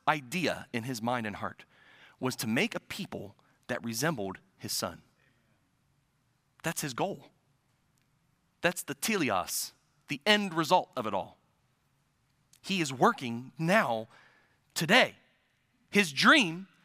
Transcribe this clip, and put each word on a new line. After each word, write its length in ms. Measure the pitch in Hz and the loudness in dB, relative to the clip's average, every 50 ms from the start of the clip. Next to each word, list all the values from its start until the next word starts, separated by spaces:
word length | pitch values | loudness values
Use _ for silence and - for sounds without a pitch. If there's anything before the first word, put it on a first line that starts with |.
| _ | _
idea 600 | 147 156 151 131 120 120 185 143 104 85 90 104 - | 0 0 0 -2 -6 -4 0 0 0 0 -2 -6 -6
in 120 | - 117 110 | -6 -6 -4
His 180 | 131 127 107 | -6 -6 -4
mind 240 | 113 120 127 120 113 | -2 -2 -2 -2 -2
and 100 | 104 95 | -4 -6
heart 280 | - - 92 - - - - _ _ - - - - - - - - | -6 -8 -8 -8 -10 -18 -20 _ _ -20 -20 -20 -20 -20 -20 -10 -6
was 160 | 120 127 - | -4 -4 -4
to 100 | - - | -4 -2
make 300 | 110 110 143 208 226 - | 0 2 2 0 0 -2
a 40 | 175 | -6
people 540 | - - - - 175 - - 139 101 101 - _ _ _ _ _ _ - | -10 -10 -10 -10 -8 -8 -8 -10 -10 -12 -16 _ _ _ _ _ _ -8
that 140 | 127 - | -6 -6
resembled 560 | - 117 113 113 135 165 160 110 98 95 92 - _ _ _ _ | -6 -6 -4 -2 -2 -2 -2 -4 -6 -8 -8 -10 _ _ _ _
His 140 | - 101 | -10 -8
Son. 280 | - - 113 90 82 80 - _ _ _ _ _ _ _ _ _ _ _ _ _ _ _ _ _ _ _ _ _ _ _ _ _ _ _ _ _ _ _ | -6 -4 -6 -6 -8 -12 -18 _ _ _ _ _ _ _ _ _ _ _ _ _ _ _ _ _ _ _ _ _ _ _ _ _ _ _ _ _ _ _
That's 200 | - 131 120 - | -8 -6 -6 -4
His 120 | 160 143 120 | -6 -6 -4
goal. 360 | 120 160 196 - - - - _ _ _ _ _ _ _ _ _ _ _ _ _ _ _ _ _ _ _ _ _ _ _ _ _ _ | -2 -4 -4 -4 -8 -14 -20 _ _ _ _ _ _ _ _ _ _ _ _ _ _ _ _ _ _ _ _ _ _ _ _ _ _
That's 220 | - 175 180 - | 0 0 0 -2
the 120 | - - 135 | -6 -8 -8
teleos, 760 | - - 220 220 190 147 117 98 90 82 - - - - - - _ _ _ _ _ _ - | -4 -2 0 0 2 2 2 2 0 0 -2 -4 -6 -6 -8 -10 _ _ _ _ _ _ -10
the 120 | 147 147 - | -10 -2 2
end 280 | 208 214 208 202 185 160 | 2 2 4 2 0 -2
result 360 | 165 156 135 180 175 - - _ | -2 2 4 4 2 2 0 _
of 100 | 127 110 | -6 -4
it 80 | 110 98 | -2 -2
all. 240 | 92 82 - - _ _ _ _ _ _ _ _ _ _ _ _ _ _ _ _ _ _ _ _ _ _ _ - - | -4 -4 -6 -12 _ _ _ _ _ _ _ _ _ _ _ _ _ _ _ _ _ _ _ _ _ _ _ -20 -14
He 200 | - - 196 185 | -6 -4 -2 -2
is 120 | 160 135 | -2 -2
working 600 | 139 123 170 233 226 - 135 117 117 120 131 131 - - | 0 2 4 4 4 2 -4 -6 -6 -6 -8 -10 -8 -4
now, 500 | 165 165 196 226 180 127 117 110 113 - - - - - _ _ _ _ _ _ _ _ - | 0 2 4 4 4 2 -2 -4 -6 -8 -16 -20 -20 -20 _ _ _ _ _ _ _ _ -8
today. 400 | - 170 151 214 262 196 110 - - _ _ _ _ _ _ _ _ _ _ _ _ _ _ | -4 2 4 6 6 6 4 0 -8 _ _ _ _ _ _ _ _ _ _ _ _ _ _
His 220 | - 202 202 151 | 2 2 2 2
dream 540 | 135 131 165 240 311 302 214 165 160 185 190 - _ _ | 2 4 6 8 8 8 6 2 -2 -6 -12 -16 _ _